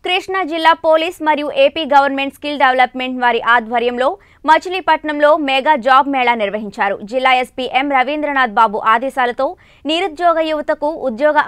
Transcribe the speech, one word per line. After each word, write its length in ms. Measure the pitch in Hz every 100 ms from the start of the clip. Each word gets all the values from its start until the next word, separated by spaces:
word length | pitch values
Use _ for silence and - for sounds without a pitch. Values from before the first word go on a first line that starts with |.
| 370
కృష్ణా 360 | 370 370 381
జిల్లా 280 | 330 330 320 320
పోలీస్ 340 | 320 320 330 -
మరియు 240 | 311 294 294 -
ఏపీ 180 | 277 320 294
గవర్నమెంట్ 420 | 277 277 269 277 -
స్కిల్ 240 | 294 285
డెవలప్‌మెంట్ 580 | 277 262 254 254 254 254
వారి 180 | 240 233
ఆధ్వర్యంలో 640 | 226 240 220 240 240 240 262 359 _ _ 285
మచిలీపట్నంలో 880 | 320 370 370 311 311 302 294 294 320 277
మెగా 260 | 269 269 302 226
జాబ్ 200 | 262 277
మేళా 200 | 269 247 240
నిర్వహించారు. 520 | 202 208 214 240 202 196 202
జిల్లా 220 | 254 262
ఎస్పీ 320 | 254 254 - 254 254
ఎం 100 | 285
రవీంద్రనాథ్ 680 | 269 247 302 294 277 254 208
బాబు 200 | 226 208 220
ఆదేశాలతో 540 | 226 269 269 247 247 269 359 _ _ 277
నిరుద్యోగ 540 | 320 381 294 349 330 320
యువతకు 400 | 302 302 302 294 320 262
ఉద్యోగ 280 | 220 302 302